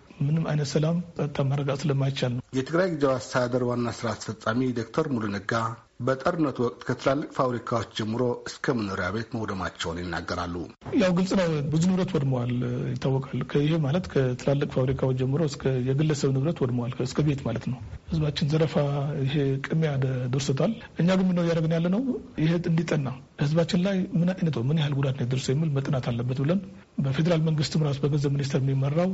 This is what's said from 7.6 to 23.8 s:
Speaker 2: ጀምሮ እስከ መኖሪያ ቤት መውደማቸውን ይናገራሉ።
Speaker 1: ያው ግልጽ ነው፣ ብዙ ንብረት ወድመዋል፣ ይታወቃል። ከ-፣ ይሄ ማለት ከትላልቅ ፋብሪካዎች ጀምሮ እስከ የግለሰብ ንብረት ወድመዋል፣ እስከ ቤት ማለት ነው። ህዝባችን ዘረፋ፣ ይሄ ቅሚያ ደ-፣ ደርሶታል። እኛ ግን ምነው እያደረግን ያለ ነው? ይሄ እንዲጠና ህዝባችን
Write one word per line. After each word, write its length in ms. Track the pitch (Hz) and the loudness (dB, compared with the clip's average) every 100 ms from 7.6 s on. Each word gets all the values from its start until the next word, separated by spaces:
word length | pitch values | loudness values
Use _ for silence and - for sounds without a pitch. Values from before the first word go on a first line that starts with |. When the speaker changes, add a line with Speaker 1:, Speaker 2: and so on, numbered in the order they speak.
| - 117 107 | -2 -4 -4
Speaker 2:
ጀምሮ 300 | - 107 117 123 120 | -4 -4 0 0 -2
እስከ 300 | - - - | -8 -4 -2
መኖሪያ 320 | 123 101 95 90 | 0 -2 -2 -2
ቤት 220 | 107 117 | -4 -6
መውደማቸውን 680 | 117 104 98 - - 82 85 | -6 -4 -4 -6 -6 -6 -4
ይናገራሉ። 560 | 90 82 85 87 87 87 - - - | -6 -6 -6 -6 -4 -6 -8 -12 -2
Speaker 1:
ያው 180 | 311 185 | 2 4
ግልጽ 180 | 175 185 | 4 2
ነው፣ 140 | 202 170 151 143 | 2 2 0 0
ብዙ 160 | 156 | 2
ንብረት 260 | 180 185 185 | 2 2 2
ወድመዋል፣ 400 | 156 135 127 120 123 123 123 139 | 0 0 0 0 -2 -2 -2 -4
ይታወቃል። 540 | 123 139 131 135 127 | -2 0 0 -2 -6
ከ-፣ 200 | 127 147 | -2 0
ይሄ 100 | 147 165 | 2 2
ማለት 260 | 139 175 185 | 2 0 0
ከትላልቅ 640 | 143 127 127 - 143 143 | 0 0 0 0 0 0
ፋብሪካዎች 460 | - 131 135 131 131 | 0 0 0 0 0
ጀምሮ 220 | 131 143 | 0 0
እስከ 200 | 156 - 135 131 | 0 0 -2 0
የግለሰብ 460 | 127 135 156 143 143 | 0 2 2 2 2
ንብረት 280 | 135 147 165 | 2 0 0
ወድመዋል፣ 320 | 131 123 120 - | 0 0 -2 -4
እስከ 220 | 127 - | -2 0
ቤት 180 | 151 139 | 2 0
ማለት 220 | 117 113 - | -2 -4 -4
ነው። 120 | 127 - - - | -6 -10 -14 -4
ህዝባችን 420 | 160 151 - 139 | 0 0 0 0
ዘረፋ፣ 280 | 156 160 156 143 143 143 147 | 2 2 2 0 0 -2 -2
ይሄ 140 | 135 151 135 135 | 0 2 2 0
ቅሚያ 280 | - 160 156 135 | 0 0 2 0
ደ-፣ 160 | 131 131 127 | 0 -2 -2
ደርሶታል። 460 | 139 - 135 202 226 - - | -2 0 2 2 0 -6 0
እኛ 100 | 170 | 2
ግን 140 | 185 185 | 4 4
ምነው 180 | 175 | 2
እያደረግን 300 | 170 165 160 | 2 2 2
ያለ 140 | 165 175 | 2 2
ነው? 140 | 196 269 415 - - | 2 0 -4 -6 0
ይሄ 140 | 156 170 | 2 2
እንዲጠና 440 | 175 165 170 151 135 - - - | 2 0 2 0 0 -6 -12 -2
ህዝባችን 440 | 147 160 160 180 | 2 2 2 2